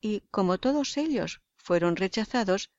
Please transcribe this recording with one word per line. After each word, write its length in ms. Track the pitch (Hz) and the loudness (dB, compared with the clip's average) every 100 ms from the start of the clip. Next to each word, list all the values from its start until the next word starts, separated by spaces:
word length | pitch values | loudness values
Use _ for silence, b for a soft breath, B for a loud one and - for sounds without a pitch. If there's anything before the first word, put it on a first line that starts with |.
Y 200 | 220 208 _ | -4 -4 _
como 260 | - 190 185 | 0 0 2
todos 400 | 254 294 277 - | 2 0 0 -2
ellos 460 | 311 262 165 - _ _ | -2 -2 -4 -8 _ _
fueron 380 | - 175 170 170 | 0 2 2 2
rechazados 760 | 190 - 214 247 202 190 - | 0 -2 -2 -2 0 0 -2